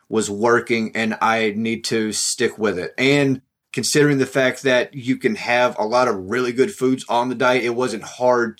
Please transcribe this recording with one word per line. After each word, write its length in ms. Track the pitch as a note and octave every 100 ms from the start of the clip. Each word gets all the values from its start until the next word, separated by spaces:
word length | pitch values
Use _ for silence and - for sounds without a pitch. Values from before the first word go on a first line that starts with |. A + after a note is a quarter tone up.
| -
was 200 | A2 G2+
working 640 | G2+ A#2 A#2 A2+ A2+ A2
and 220 | G#2+ A2 G#2
I 320 | A2+ A2+ A2 G2+
need 280 | A2+ A2+
to 280 | - A2+ G#2+
stick 460 | G2 - - A2+ -
with 200 | G#2+ F2+
it. 140 | E2+ -
And 420 | C3 C#3+ C#3 C3 _ _ _
considering 460 | - A2+ D3+ D3 C#3
the 80 | C3
fact 360 | C#3+ B2+ B2+
that 280 | C3+ B2 A2+
you 240 | C#3+ A#2+ B2+
can 200 | B2 G#2+
have 420 | A#2 A#2+ B2 -
a 80 | G#2+
lot 200 | A#2+ B2
of 220 | G2+ F#2
really 240 | A#2+ B2
good 220 | A#2+ B2
foods 320 | - C3 C3 -
on 220 | A#2 B2+
the 40 |
diet, 300 | A#2 B2+ B2+
it 100 | A#2
wasn't 280 | A#2+ B2+ G#2+
hard 560 | - - B2 B2 A#2 -